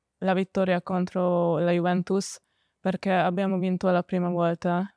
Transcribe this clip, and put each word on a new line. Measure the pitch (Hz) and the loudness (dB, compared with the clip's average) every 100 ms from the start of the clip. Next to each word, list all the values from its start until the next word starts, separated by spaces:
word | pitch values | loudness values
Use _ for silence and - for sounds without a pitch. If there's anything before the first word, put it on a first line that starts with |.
| _ - | _ -4
la | 190 | 0
vittoria | 185 185 190 185 175 | 0 0 0 0 0
contro | - 185 180 185 180 175 170 156 | 0 -2 -2 0 0 2 2 2
la | 175 | 2
Juventus, | 175 175 180 180 190 - - _ _ _ _ | 2 2 0 0 -2 -2 -10 _ _ _ _
perché | 196 185 196 | -4 -2 0
abbiamo | 185 170 180 196 185 | 2 2 0 -2 0
vinto | 185 185 185 | -2 0 0
la | 180 | 0
prima | - 185 175 | 0 -2 -2
volta | 175 170 170 180 175 196 | 0 0 0 -2 -2 -4